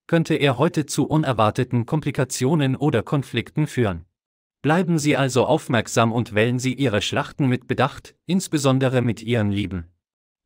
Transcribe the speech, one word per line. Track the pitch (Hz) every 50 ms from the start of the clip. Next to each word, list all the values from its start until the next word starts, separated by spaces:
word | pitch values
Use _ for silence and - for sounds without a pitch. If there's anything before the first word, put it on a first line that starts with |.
| _ -
könnte | 170 165 160 - 160
er | 139 139 143 127 104
heute | 147 170 - 160 143 -
zu | - - 135
unerwarteten | - 143 156 151 135 127 101 110 107 - - 123 - - 120 113
Komplikationen | - - 156 - 147 - - 135 127 - - 185 170 170 156 143 131 131
oder | - 139 151 147 - -
Konflikten | - - 143 131 - - 117 104 - - - 151 143
führen. | - - 120 101 87 82 85 - _ _ _ _ _ _ _ _ _ _ -
Bleiben | 135 156 180 190 160 170 156
Sie | 139 147 143
also | 123 139 131 123 127 107
aufmerksam | - 143 160 - - 127 110 101 - - 123 117 113
und | 110 123 110 - 107
wählen | 104 110 123 123 127
Sie | 120 131 120
Ihre | - 139 127 101 104 -
Schlachten | - - 135 143 - - - 151 127
mit | 123 123 - -
Bedacht, | 127 98 120 135 - - - - - _ _
insbesondere | - 170 196 - - - 151 131 139 131 131 135 127 127 127 131
mit | 123 104 -
Ihren | - 110 120 117 104 101
Lieben. | 101 101 104 87 95 90 82 - _ _ _ _ _ _ _ _ _ _ _